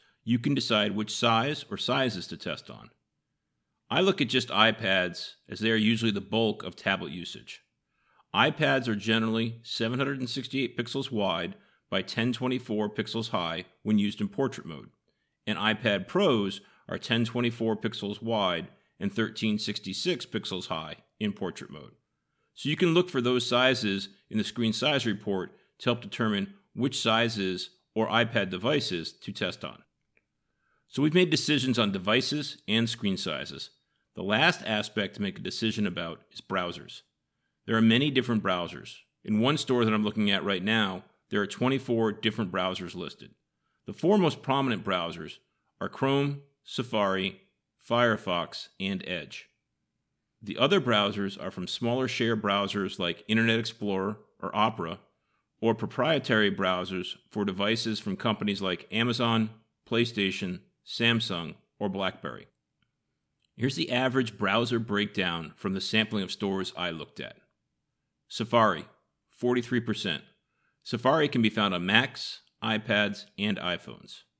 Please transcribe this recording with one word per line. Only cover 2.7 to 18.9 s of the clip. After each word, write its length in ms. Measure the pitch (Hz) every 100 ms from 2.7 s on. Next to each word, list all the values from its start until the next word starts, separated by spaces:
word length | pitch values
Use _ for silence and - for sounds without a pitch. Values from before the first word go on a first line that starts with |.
on. 200 | 57 55 _ _ _ _ _ _ _ _ _ -
I 100 | 131
look 200 | 190 190
at 80 | 123
just 220 | 123 113
iPads, 840 | 92 113 104 104 95 90 87 - - -
as 120 | -
they 100 | 110
are 60 | 113
usually 360 | 107 113 113
the 80 | 101
bulk 420 | 95 110 113 101
of 140 | - -
tablet 340 | 104 95 82
usage. 520 | 87 85 - 57 - _ _ _ _ _ _ _
iPads 520 | 98 135 - 143 135 120
are 80 |
generally 680 | 104 107 113 113 113 117 117
seven 360 | - - 113 123
hundred 220 | 139 135
and 80 | 123
sixty-eight 480 | 135 117 131 123 -
pixels 340 | 120 139 135
wide 440 | 113 95 85 87 95 _ _ -
by 120 | 95
ten 300 | 92 - 120
twenty-four 560 | 117 127 127 123 107 104
pixels 400 | 107 107 113 113
high 340 | 98 85 82 - _
when 160 | 104 107
used 220 | 101 -
in 80 | 104
portrait 380 | - 135 - 80
mode, 240 | 76 - _ _ _ _ _ -
and 120 | 87
iPad 480 | 107 107 117 101 95
Pros 540 | 180 196 117 98 - - _ -
are 100 | 98
ten 260 | - 117
twenty-four 520 | 117 120 120 117 113 110
pixels 460 | 110 - 101 104
wide 460 | 113 110 95 85 - - _